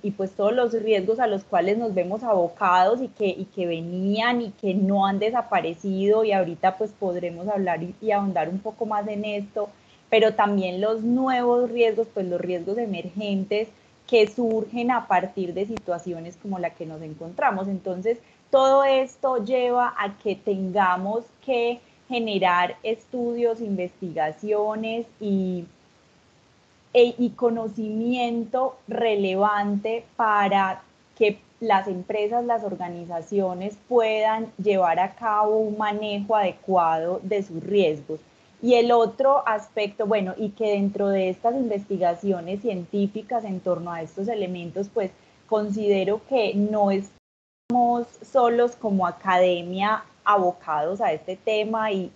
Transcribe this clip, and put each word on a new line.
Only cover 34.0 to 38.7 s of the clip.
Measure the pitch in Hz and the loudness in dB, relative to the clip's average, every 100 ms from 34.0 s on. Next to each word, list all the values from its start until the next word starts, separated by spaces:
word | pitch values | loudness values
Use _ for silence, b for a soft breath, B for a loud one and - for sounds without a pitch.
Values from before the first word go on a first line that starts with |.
| 220 214 220 220 220 - | 4 2 0 0 -4 -2
llevar | 196 190 175 165 | 2 4 4 2
a | 190 | 0
cabo | - 233 208 214 220 | -2 -2 2 2 2
un | 214 214 | 0 -2
manejo | 214 208 214 202 202 214 | -2 -2 -4 -4 0 2
adecuado | 190 - - 185 165 160 170 185 | 2 -2 0 2 4 2 -2 -4
de | 190 208 | -2 -4
sus | 196 165 | -4 -8
riesgos. | 170 202 165 151 - 156 _ b b _ | 0 2 2 0 -6 -12 _ b b _
Y | 233 | 2